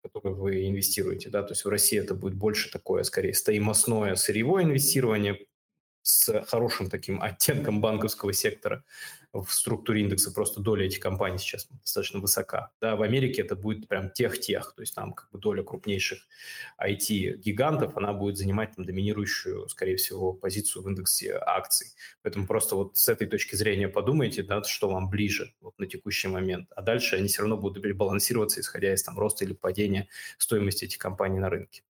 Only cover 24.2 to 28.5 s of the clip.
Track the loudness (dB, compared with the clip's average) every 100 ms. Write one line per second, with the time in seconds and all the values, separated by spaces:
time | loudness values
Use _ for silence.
24.2 | 2 -2 -2 -2 -2 -2 0 0 0 0
25.2 | 0 0 -6 _ -20 -8 -8 -6 -4 -2
26.2 | -2 -2 -2 -2 -6 -4 0 2 2 2
27.2 | 2 2 0 0 -2 -2 -4 0 0 2
28.2 | 2 2 2